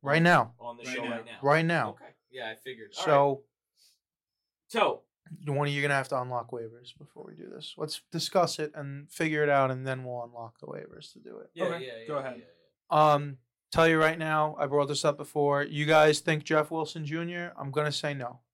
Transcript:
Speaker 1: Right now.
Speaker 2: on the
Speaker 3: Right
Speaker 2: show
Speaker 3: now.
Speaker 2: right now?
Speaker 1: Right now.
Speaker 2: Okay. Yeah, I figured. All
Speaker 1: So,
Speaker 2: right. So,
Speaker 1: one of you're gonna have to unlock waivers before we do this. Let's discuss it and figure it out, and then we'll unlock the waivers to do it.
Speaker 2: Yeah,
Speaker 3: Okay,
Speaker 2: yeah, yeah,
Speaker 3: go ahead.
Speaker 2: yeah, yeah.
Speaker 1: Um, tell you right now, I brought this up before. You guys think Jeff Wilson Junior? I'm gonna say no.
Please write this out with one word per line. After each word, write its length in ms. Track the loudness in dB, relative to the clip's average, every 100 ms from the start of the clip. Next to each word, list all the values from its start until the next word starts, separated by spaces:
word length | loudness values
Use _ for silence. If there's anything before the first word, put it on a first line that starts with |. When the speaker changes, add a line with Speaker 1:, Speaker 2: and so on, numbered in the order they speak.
Speaker 1:
Right 200 | 2 4
now. 340 | 8 6 4 -4
Speaker 2:
on 160 | -16 -14
the 60 |
Speaker 3:
Right 120 | -10 -8
Speaker 2:
show 80 | -6
Speaker 3:
now. 60 |
Speaker 2:
right 140 | -8 -10
now? 140 | -4
Speaker 1:
Right 240 | 2 2 2
now. 240 | 0 -2
Speaker 2:
Okay. 140 | -6 -20 _ _
Yeah, 180 | -12 -12
I 60 | -12
figured. 360 | -14 -16 -16 -6
All 60 | 4
Speaker 1:
So, 240 | 6 6
Speaker 2:
right. 80 | 0 _ _ _ _ _ _ _ _ _ _ _ _ _
So, 340 | 2 2 0 _ _ _ -12 -4
Speaker 1:
one 220 | -2 0
of 60 |
you're 80 | 0
gonna 120 | 0
have 140 | 0 0
to 120 | -4
unlock 300 | -4 -6 -6
waivers 460 | -10 -12 -16 -20 -20
before 280 | -20 -20 -20
we 80 | -18
do 140 | -16
this. 240 | -16 -16 -10
Let's 240 | -10 -10 _
discuss 460 | -6 0 2 2 0
it 120 | -8
and 380 | -8 -12 -12 -14
figure 320 | -4 -2 0
it 60 | 4
out, 200 | 4 2
and 140 | 0 -6
then 200 | -8 -8
we'll 180 | -10
unlock 360 | -12 -12 -16 _
the 80 | -14
waivers 440 | -14 -14 -20 -20
to 60 | -20
do 200 | -20 -18
it. 100 | -18
Speaker 2:
Yeah, 120 | -6 -6
Speaker 3:
Okay, 200 | -6 -10
Speaker 2:
yeah, 40 | -14
yeah, 60 | -10
Speaker 3:
go 100 | -8
ahead. 160 | -8 -12
Speaker 2:
yeah, 80 | -20 _ _ _ _
yeah. 240 | 4 6
Speaker 1:
Um, 240 | 4 0 -12 _ _ _
tell 160 | 4 6
you 120 | 6
right 180 | 4 2
now, 380 | -2 0 0 -2
I 100 | 0
brought 200 | 0 0
this 160 | 0
up 140 | 0 -2
before. 440 | -6 -2 0 0
You 220 | -2 -2 4
guys 360 | 6 6 4
think 240 | 0 -2 0
Jeff 260 | 0 0
Wilson 340 | -4 -6 -8 -8
Junior? 480 | -6 -6 -8 -10 -10
I'm 120 | -6
gonna 200 | -2 -2
say 220 | -4 -6
no. 260 | -6 -8 -12 _